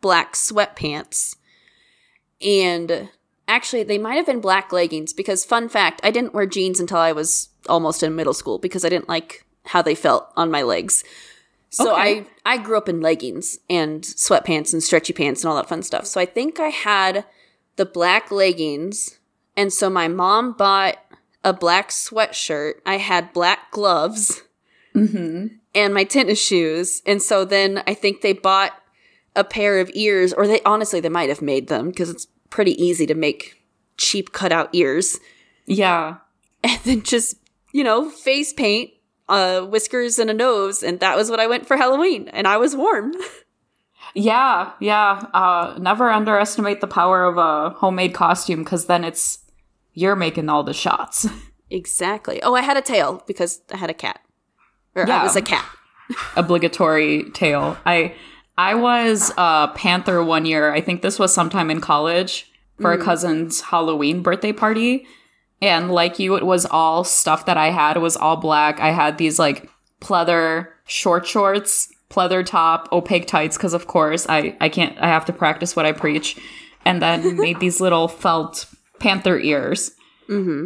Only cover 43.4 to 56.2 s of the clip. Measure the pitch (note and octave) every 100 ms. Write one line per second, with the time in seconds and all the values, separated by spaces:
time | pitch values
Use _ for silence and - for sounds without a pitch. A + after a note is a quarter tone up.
43.4 | _ _ _ _ _ _ - - G#3 A3+
44.4 | C4 G3+ G3 - G3+ G#3 G#3 G3 G#3 F#3
45.4 | F#3 F3 F3 - F3+ G#3 B3 G#3+ G#3+ G#3
46.4 | G#3 - G3+ G3+ F#3+ F#3+ F3 F#3 F3+ F3
47.4 | E3 D3+ D#3 - G3 F#3 F#3 F3+ E3+ F3+
48.4 | - E3 D#3+ F3 - F3 E3 E3 - -
49.4 | _ _ _ _ _ - F#3 G3 E3 D#3+
50.4 | D#3 D3+ C#3+ - - - - - G#3+ -
51.4 | - _ _ F#3 F3+ - F3+ G#3 - -
52.4 | - B3 C4+ C#4 C4+ A3+ C#3+ F#3 - G3
53.4 | F3 - _ F#3+ E3+ D#3+ A2 - _ _
54.4 | _ _ _ _ _ - F3+ - - A#2+
55.4 | G#3+ - - - _ _ - B3